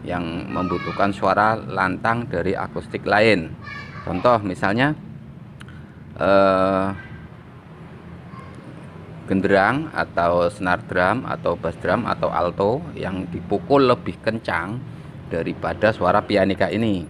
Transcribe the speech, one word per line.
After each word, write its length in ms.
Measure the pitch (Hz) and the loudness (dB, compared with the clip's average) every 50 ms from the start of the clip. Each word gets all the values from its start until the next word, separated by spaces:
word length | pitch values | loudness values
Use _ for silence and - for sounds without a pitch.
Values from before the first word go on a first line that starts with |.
| - | -6
yang 480 | - 87 90 87 82 85 87 - - | -4 -4 -4 -4 -4 -6 -6 -8 -6
membutuhkan 640 | - 82 92 87 90 87 - - 85 - 98 101 98 | -4 -2 -2 -2 -2 -4 -4 -6 0 0 0 0 0
suara 400 | - 101 98 95 98 104 107 113 | 0 0 2 4 4 4 4 4
lantang 720 | 107 - - 90 95 95 92 92 - - 113 117 120 117 117 | 0 -4 -6 -2 0 0 0 0 -2 0 0 0 0 -2 -4
dari 320 | - 87 85 92 95 - | -4 -2 0 0 -2 -2
akustik 480 | 95 95 - - - - - 107 - - | -4 -6 -6 -8 -10 -6 -8 -6 0 2
lain. 480 | 98 104 110 113 104 90 80 78 - - - - - - - - - - - | 4 6 8 6 6 4 2 -6 -10 -12 -14 -14 -12 -12 -14 -12 -14 -12 -8
Contoh 360 | 87 87 90 90 110 120 113 101 | -4 -4 2 4 4 4 4 2
misalnya, 520 | 98 90 - - 95 101 117 131 147 151 - - - - - - - - - - - - - - - - - - - - - - - - - | -2 -4 0 0 0 2 2 2 2 0 -2 -8 -14 -16 -16 -16 -18 -18 -18 -18 -18 -18 -18 -18 -16 -16 -18 -18 -18 -18 -20 -18 -16 -6 0
eh, 720 | 76 92 98 98 98 95 95 95 95 95 98 95 95 98 98 90 - - - - - - - - - - - - - - - - - - - - - - - - - - - - - - - - - - - - - - - - - - - - - - | 2 6 6 8 8 8 6 6 4 4 4 2 2 0 -4 -6 -10 -14 -14 -16 -16 -16 -18 -18 -20 -20 -20 -20 -20 -20 -18 -18 -18 -18 -18 -18 -18 -18 -18 -16 -16 -16 -16 -16 -16 -16 -16 -16 -16 -16 -16 -16 -16 -16 -16 -16 -16 -14 -16 -14 -6 0
genderang 640 | 95 95 92 95 98 98 95 104 123 143 160 - - | 0 2 4 6 6 6 6 6 4 0 -2 -4 -4
atau 540 | 80 82 82 - - 85 85 87 87 85 85 | -4 -4 -2 0 0 2 4 4 4 2 2
snare 320 | - - 95 90 90 85 - - | 0 -2 0 0 0 0 -2 -4
drum 380 | - 90 90 92 107 123 131 78 | 0 2 4 4 2 0 -2 -6
atau 240 | 69 - - 82 85 85 | -6 -2 -2 -2 -2 -2
bass 180 | - 82 80 - | -4 -6 -6 -4
drum 300 | - 90 90 113 117 95 | 0 0 2 2 2 -2
atau 220 | 95 87 - 80 | -2 0 -2 -2
alto 500 | - - 82 87 85 - 98 101 117 147 175 80 - - | 0 0 -2 -2 0 0 0 2 2 0 -4 -8 -10 -8
yang 320 | - 92 92 90 92 87 | -6 -6 -6 -6 -6 -6
dipukul 560 | - - 85 - 104 98 - - 139 139 135 | -8 -10 -6 -4 -4 -4 2 4 4 6 6
lebih 320 | 123 123 - - 95 87 - - | 6 4 2 0 -8 -8 -4 -4
kencang 580 | - 110 113 - - 98 82 82 95 113 127 123 - - - - - - - - - | -4 -4 -2 -4 -2 -2 -2 -2 -4 -6 -8 -8 -12 -14 -14 -16 -16 -16 -16 -10 -6
daripada 640 | - 82 80 90 85 - - 82 82 73 - 107 110 | -4 -4 -2 -4 -4 -4 -4 -4 -2 2 2 2 2
suara 300 | - 98 90 92 104 101 | 4 2 4 4 4 2
pianika 500 | - 107 98 95 98 95 90 95 87 82 | 4 4 4 4 4 2 0 0 0 0
ini 320 | 107 117 110 101 90 80 - | 0 0 0 0 -2 -4 -8